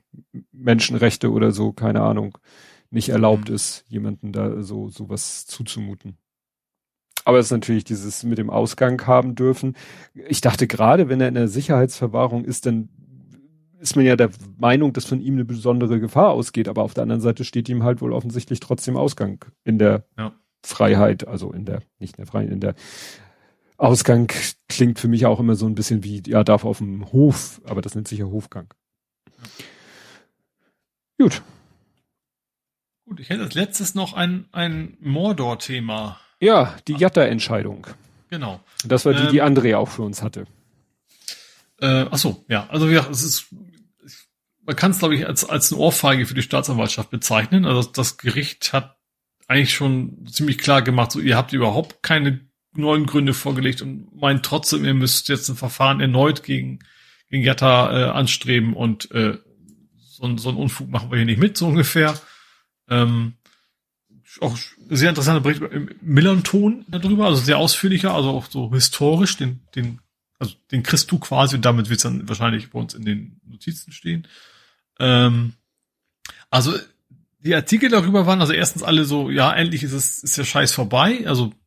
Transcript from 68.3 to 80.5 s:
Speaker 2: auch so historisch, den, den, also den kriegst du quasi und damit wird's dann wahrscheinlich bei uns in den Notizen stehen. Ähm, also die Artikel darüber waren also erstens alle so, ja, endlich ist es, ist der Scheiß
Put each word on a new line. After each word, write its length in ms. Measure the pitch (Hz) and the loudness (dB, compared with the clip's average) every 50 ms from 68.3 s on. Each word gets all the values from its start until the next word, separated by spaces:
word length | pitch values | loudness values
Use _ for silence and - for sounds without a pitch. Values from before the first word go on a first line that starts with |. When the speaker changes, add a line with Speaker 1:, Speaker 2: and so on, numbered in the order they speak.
Speaker 2:
auch 160 | 135 127 - - | -2 -4 -6 -8
so 240 | - 135 120 110 | -8 -6 -4 -2
historisch, 640 | 127 131 120 - - - 143 147 160 170 196 180 - | 0 2 2 0 2 2 2 2 4 4 2 2 0
den, 240 | - 139 127 127 127 - _ - | -2 -4 -4 -6 -8 -12 _ -8
den, 260 | 135 120 120 113 117 _ _ _ _ _ _ _ - | -6 -6 -6 -8 -12 _ _ _ _ _ _ _ -10
also 160 | 127 117 - _ _ _ | -10 -10 -10 _ _ _
den 120 | 127 123 | -4 -4
kriegst 280 | - - 165 147 - - | 0 0 0 0 0 0
du 60 | 180 - | -2 -4
quasi 380 | - - 131 131 139 131 135 | -2 0 2 2 2 2 2
und 80 | 123 110 | 2 2
damit 240 | 123 120 117 107 110 | 2 2 2 2 0
wird's 140 | 120 - - | -2 -2 -2
dann 220 | 120 123 - - 107 | -2 -4 -6 -6 -6
wahrscheinlich 420 | 110 - 117 117 110 110 110 - | -4 -2 -2 -2 -2 -2 -6 -8
bei 80 | - 117 | -10 -10
uns 160 | 117 - - | -8 -8 -10
in 100 | 113 110 | -8 -6
den 360 | 107 104 104 107 - - _ _ | -4 -4 -4 -6 -12 -18 _ _
Notizen 480 | - 120 - - 175 - - - 160 | -20 -20 -14 -12 -12 -12 -12 -16 -20
stehen. 340 | - - - 170 170 165 165 - - - - _ _ _ _ _ _ _ _ _ _ - | -20 -12 -8 -6 -6 -6 -8 -12 -18 -20 -20 _ _ _ _ _ _ _ _ _ _ -2
Ähm, 560 | 131 127 123 123 123 123 120 120 120 117 - _ _ _ _ _ _ _ _ _ _ _ _ _ - - - - _ _ | 2 4 4 6 6 4 4 2 0 -4 -6 _ _ _ _ _ _ _ _ _ _ _ _ _ -20 -20 -20 -20 _ _
also 240 | - 127 120 151 175 - - - _ _ _ _ _ _ _ _ _ _ | 0 0 2 0 -2 -4 -6 -12 _ _ _ _ _ _ _ _ _ _
die 140 | 143 160 170 | -2 0 0
Artikel 360 | 151 - - 214 220 277 247 | 0 2 2 2 2 4 4
darüber 340 | 233 208 165 185 196 202 175 | 4 4 4 4 4 4 4
waren 140 | 180 190 190 | 4 4 4
also 120 | 165 143 | 2 2
erstens 300 | 156 160 175 - - 160 | 2 2 0 -2 -2 -4
alle 220 | - - 160 156 151 | -2 2 2 2 2
so, 240 | 139 147 147 139 131 | 2 0 -2 -2 0
ja, 240 | 139 143 135 151 | 2 2 2 4
endlich 300 | - - 165 170 165 131 | 2 2 0 0 -2 -4
ist 100 | 147 135 | -4 -4
es, 300 | 135 139 131 - - - | -4 -2 -2 -4 -4 -6
ist 160 | - 135 - 143 | -4 -4 -4 -2
der 60 | 135 | -2
Scheiß 280 | - | -2